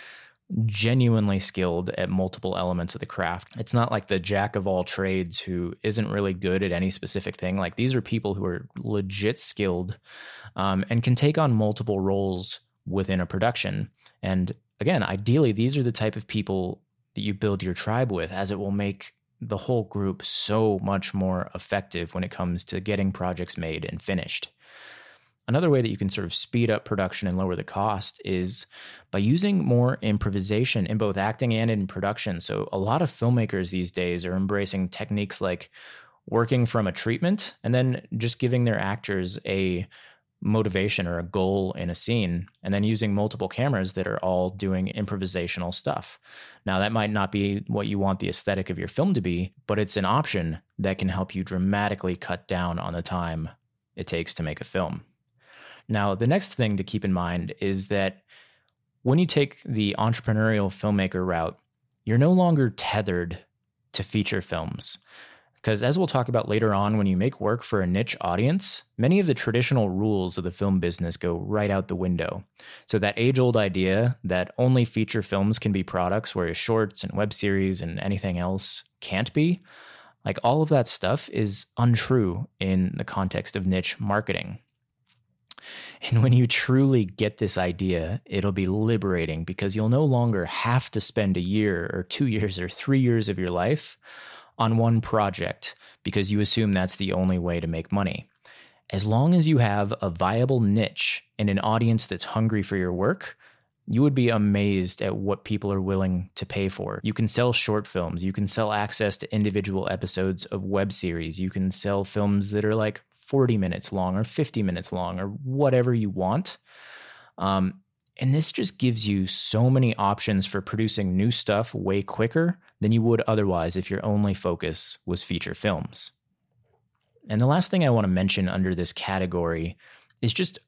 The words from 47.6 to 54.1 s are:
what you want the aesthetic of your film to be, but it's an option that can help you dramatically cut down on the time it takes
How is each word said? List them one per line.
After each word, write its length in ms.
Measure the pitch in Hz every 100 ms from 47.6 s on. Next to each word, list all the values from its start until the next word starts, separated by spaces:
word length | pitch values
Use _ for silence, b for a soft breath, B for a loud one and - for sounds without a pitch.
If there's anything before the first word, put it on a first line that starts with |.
| -
what 220 | 104 107
you 100 | 101
want 220 | 98 95
the 80 | 98
aesthetic 420 | 92 - 95 92
of 80 | 87
your 80 | 90
film 280 | - 175
to 60 | 160
be, 340 | 92 87 92 _ -
but 140 | 104
it's 160 | 101 -
an 80 |
option 540 | 95 120 151 101 82 80 _ -
that 200 | 98 95
can 100 | 95
help 260 | 90 95
you 80 | 95
dramatically 720 | 92 92 95 101 104 98 92
cut 320 | 90 - 90 -
down 320 | 92 90 85
on 140 | 87
the 100 | 85
time 460 | 85 92 85 80 78 - _ _ _ -
it 100 |
takes 260 | -